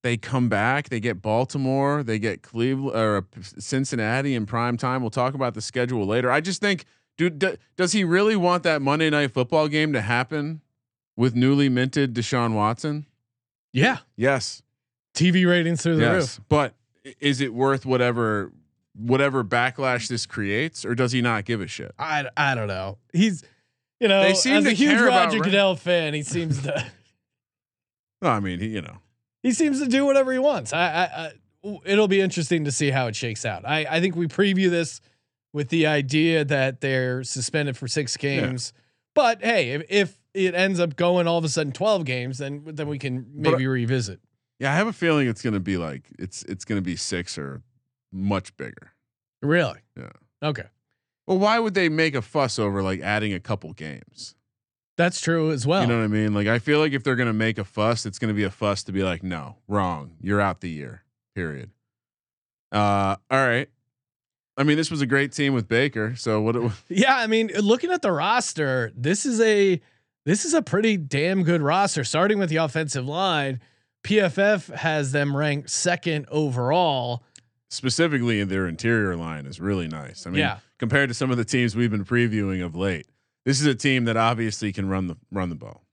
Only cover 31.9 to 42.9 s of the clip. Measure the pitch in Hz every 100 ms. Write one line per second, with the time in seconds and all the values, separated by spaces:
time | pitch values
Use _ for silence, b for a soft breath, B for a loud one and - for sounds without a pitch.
31.9 | 202 208 196 190 - 156 170 147 131 143
32.9 | 135 120 107 120 110 117 87 110 156 143
33.9 | 160 185 170 165 - 196 190 190 170 165
34.9 | - _ _ _ _ _ 147 139 165 151
35.9 | 151 139 151 165 160 147 143 135 131 139
36.9 | 131 127 127 127 135 120 156 143 123 123
37.9 | 156 131 - 143 135 131 127 - _ _
38.9 | _ _ - 247 226 220 220 127 143 160
39.9 | 202 196 _ _ 196 185 175 190 180 175
40.9 | 135 175 180 170 170 160 160 147 127 208
41.9 | 202 143 127 123 131 139 143 151 151 147